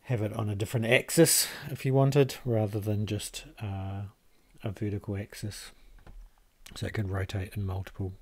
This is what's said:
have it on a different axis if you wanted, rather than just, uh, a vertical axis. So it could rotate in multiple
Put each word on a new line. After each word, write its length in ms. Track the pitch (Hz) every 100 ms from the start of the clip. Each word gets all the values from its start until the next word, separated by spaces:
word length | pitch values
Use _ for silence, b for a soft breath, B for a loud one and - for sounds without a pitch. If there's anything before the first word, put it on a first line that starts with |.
have 200 | - 120
it 120 | 107
on 140 | 110 107
a 80 | 101
different 300 | 107 120 113
axis 640 | 120 - - 160 - - B 143
if 160 | 131 135
you 80 | 131
wanted, 400 | 139 143 135 - 123
rather 340 | 110 107 107
than 280 | 104 104 104
just, 380 | 104 - - - -
uh, 440 | 104 98 95 98 101 _ _ _ _ -
a 80 | 107
vertical 460 | 95 104 101 - 98
axis. 540 | 107 - 107 - - - b b - - - _ _ _ - -
So 100 | 95
it 80 |
could 160 | 110 98
rotate 480 | 95 95 104 92 104
in 80 | 92
multiple 480 | 92 92 - 95 95